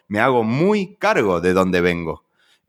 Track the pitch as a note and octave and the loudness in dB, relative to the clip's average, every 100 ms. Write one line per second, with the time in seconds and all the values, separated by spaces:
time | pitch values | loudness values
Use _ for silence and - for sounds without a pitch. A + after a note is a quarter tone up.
0 | _ G#2 B2+ B2 A2 B2+ F#3 G#3+ F#3 - | _ -2 0 0 0 0 0 0 -4 -4
1 | G3 G#3 G#2 F2 F2+ F#2 F#2 F2+ F2 E2+ | -2 0 0 0 2 2 2 2 0 -2
2 | D#2+ D2 _ _ _ _ | -6 -10 _ _ _ _